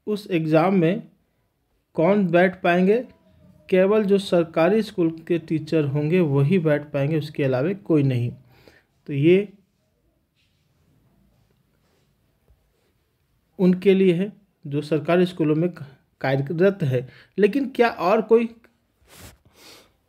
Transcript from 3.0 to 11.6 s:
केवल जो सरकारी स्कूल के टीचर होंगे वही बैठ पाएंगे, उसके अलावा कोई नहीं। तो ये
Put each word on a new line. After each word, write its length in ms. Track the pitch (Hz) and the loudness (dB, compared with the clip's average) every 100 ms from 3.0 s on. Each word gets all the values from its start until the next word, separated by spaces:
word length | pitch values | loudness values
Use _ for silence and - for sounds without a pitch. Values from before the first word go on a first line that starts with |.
| 254 _ _ _ - _ - | -4 _ _ _ -20 _ -2
केवल 360 | 185 190 220 | 2 2 2
जो 140 | 196 196 | 2 0
सरकारी 640 | 196 180 165 165 165 220 | 0 -2 0 0 0 0
स्कूल 280 | 220 - 165 165 - | -2 -2 -4 -4 -6
के 100 | 170 | -6
टीचर 460 | 165 160 151 160 | -4 -6 -2 -2
होंगे 360 | 143 143 151 185 | -2 -2 -2 0
वही 380 | 160 139 139 190 | 0 0 2 2
बैठ 340 | 156 147 151 | 0 -2 -2
पाएंगे, 260 | 143 139 160 | -4 -2 -4
उसके 260 | 147 - | -4 -4
अलावा 280 | 135 123 156 | -2 -2 -2
कोई 300 | 196 - 156 | -4 -2 0
नहीं। 300 | 135 120 120 - _ _ _ _ _ _ - | 2 0 -4 -8 _ _ _ _ _ _ -8
तो 60 | |
ये 400 | 143 156 185 202 - _ _ _ _ _ _ _ _ _ _ _ _ _ _ _ _ _ _ _ _ | 0 2 2 0 -10 _ _ _ _ _ _ _ _ _ _ _ _ _ _ _ _ _ _ _ _